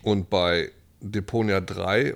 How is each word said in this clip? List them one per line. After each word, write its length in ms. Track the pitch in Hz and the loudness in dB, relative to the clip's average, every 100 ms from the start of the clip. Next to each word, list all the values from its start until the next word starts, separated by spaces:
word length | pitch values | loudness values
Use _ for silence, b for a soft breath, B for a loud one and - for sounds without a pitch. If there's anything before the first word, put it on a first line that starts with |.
Und 260 | 107 101 92 | 0 0 2
bei 420 | 95 87 85 - - _ _ | 2 2 2 -2 -10 _ _
Deponia 600 | 101 104 95 113 107 98 | -6 -6 -2 0 2 0
drei 520 | 90 92 90 107 139 | -2 -4 0 2 0